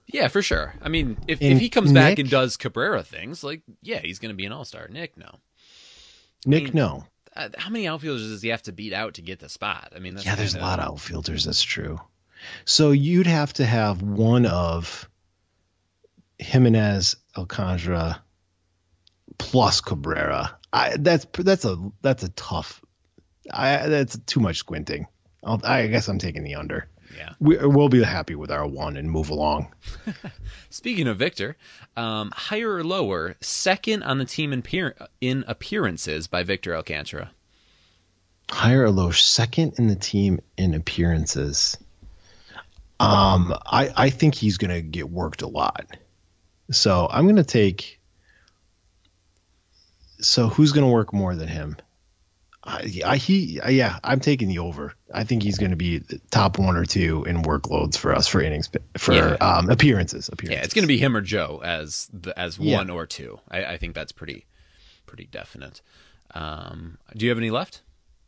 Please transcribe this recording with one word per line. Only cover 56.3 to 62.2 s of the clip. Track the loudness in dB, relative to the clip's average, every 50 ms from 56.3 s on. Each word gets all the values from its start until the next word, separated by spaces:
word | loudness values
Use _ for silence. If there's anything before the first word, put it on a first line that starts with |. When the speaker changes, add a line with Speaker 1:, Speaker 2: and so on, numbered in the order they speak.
Speaker 2:
top | 2 2 4 4 2 2
one | 2 2 2
or | 2 0
two | 0 0 0 2 2 0 -2 -2
in | -2 -2 -2
workloads | 0 0 -2 -2 -2 -2 -2 -2 0 -2 -2
for | -2 0 0 2
us | 2 2
for | 2 2 2
innings, | 2 0 -2 -4 -4 -6 -6 -8 -8 -10 -10
for, | -4 0 2
Speaker 1:
Yeah. | 4 4 4 4 2
Speaker 2:
um, | 2 2 2 4 4 4 4
appearances, | 4 6 6 6 6 4 2 -2 -4 -8 -10 -10
Speaker 1:
Yeah, | -10
Speaker 2:
appearances. | -10 -8 -6 -4 -4 -4
Speaker 1:
it's | -2 0
gonna | 2 4
be | 4 4 4
him | 4 2 2
or | 0
Joe | -2 -2 -2 -2 -2 -4 -6 -8 -6
as | -6 -6 -6 -6 -8 -10 -12 -12 -12
the, | -14 -14